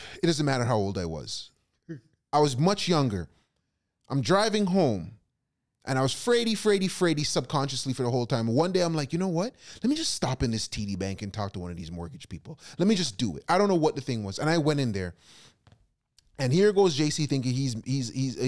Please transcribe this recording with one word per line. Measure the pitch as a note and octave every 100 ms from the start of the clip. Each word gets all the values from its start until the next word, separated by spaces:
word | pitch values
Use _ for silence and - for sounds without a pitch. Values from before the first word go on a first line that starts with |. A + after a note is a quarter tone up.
| - -
it | E3+
doesn't | D3+ D3
matter | C3 A#2+
how | A2+
old | G2 G2+
I | E2+
was. | D#2 A#1 - - _ _ _ - D3+ _ _ _
I | D3
was | D3+ B2+
much | E3+ G3+ -
younger. | E3 C3 G2 E2 _ _ _ _ _ _ _ -
I'm | C3+
driving | A2+ F#3+ A3 G#3+ G3
home | F#3+ D3 G2 E2+ - _ _ _ _ _ _
and | - C3
I |
was | C3+
fraidy, | - - A#3+ A3+
fraidy, | G#3+ G#3+ G3
fraidy | F#3 - F3 D3 D3+
subconsciously | F3 B2+ D3 C3+ C3 C3+
for | B2
the | B2
whole | B2+ A#2+
time. | B2 A2+
One | A#2+ F3
day | F#3
I'm | E3+
like, | D#3+ C#3
"You | E3+
know | F#3+
what? | E3 A#3 - - -
Let | A#3
me | D#4
just | D#4+
stop | - B2 C3
in | C3
this | A2+ -
T | A2+ G2+
D | F#2
Bank | F#2+ F#2+
and | G2+
talk | G#2+ G2+
to | F#2+
one | F2
of | E2+
these | E2
mortgage | E2+ E2 - -
people. | E2 - D#3 - -
Let | F#3
me |
just | G3+ C#3+ G2
do | A2 C#2+
it. | -
I | F3+
don't | G3+
know |
what | F3 D3+ C#3
the |
thing | C3 A#2
was." | G2 F#2
And | D3+
I | E3+
went | D3 D3
in | B2+
there. | G2 F2 - _ - - _ _ _ _ _ _ _ _ -
And | C3
here | D#3+ G#3
goes | G3 F#3+ C#3
J | D3+
C | D3+ C#3+
thinking | C3+ B2
he's, | B2+ C#3 A2
he's, | - C3+ A#2
he's, | C3 C3
uh, | -